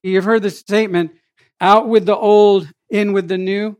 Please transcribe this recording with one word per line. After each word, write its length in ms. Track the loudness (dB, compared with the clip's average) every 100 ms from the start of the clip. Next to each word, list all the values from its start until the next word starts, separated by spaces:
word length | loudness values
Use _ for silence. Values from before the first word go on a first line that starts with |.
You've 220 | -2 -2
heard 180 | 0 -2
the 80 | -2
statement, 640 | -10 -4 -2 0 -2 -4 _ _ _ _ _
"Out 300 | 2 2 4
with 160 | 0
the 100 | 0
old, 560 | 0 2 4 4 2 -4 _ _
in 220 | -4 -2
with 160 | -2 -4
the 100 | -6
new." 400 | -4 -6 -6